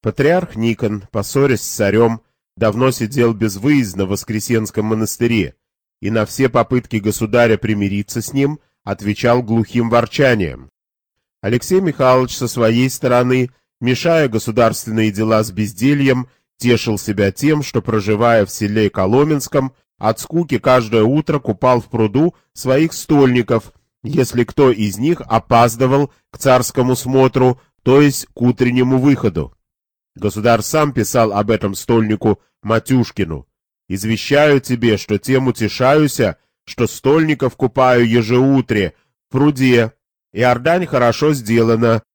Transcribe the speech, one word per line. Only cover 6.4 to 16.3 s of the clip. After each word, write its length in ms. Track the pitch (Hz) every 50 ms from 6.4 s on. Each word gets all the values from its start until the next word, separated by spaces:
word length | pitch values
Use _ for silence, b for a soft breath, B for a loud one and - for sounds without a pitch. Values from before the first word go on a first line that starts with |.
| 135 127
попытки 500 | - 127 117 - 127 127 - - - 107
государя 600 | 98 107 104 - 113 104 104 120 120 113 110 101
примириться 640 | - 110 110 101 101 98 98 101 101 - - 120
с 100 | 110 -
ним 280 | - 135 139 143 151 151 _ _ _ _ _
отвечал 580 | 104 98 - 101 101 104 - - 120 120 127
глухим 480 | 123 107 113 113 110 - - 120 117 117
ворчанием. 800 | 113 120 - - - - 139 131 123 107 92 78 65 64 65 65 _ _ _ _ _ _ _ _ _ _ _ _ _ _
Алексей 400 | - 98 117 123 - - 185 185
Михайлович 560 | 196 170 139 - 135 127 127 131 127 123 - -
со 100 | 131 117
своей 420 | - 127 120 113 113 120 127 131
стороны, 600 | - - - 127 123 123 123 127 127 127 123 123 _ _ _ _ _ _
мешая 480 | - 123 127 - - 175 165 165 156 127
государственные 840 | 110 113 - - 110 120 120 113 107 - - 113 110 110 110 110
дела 320 | 98 98 110 110 113 107 110
с 80 | 107
бездельем, 760 | 92 90 107 98 - 87 110 139 147 143 139 135 127 127 127 -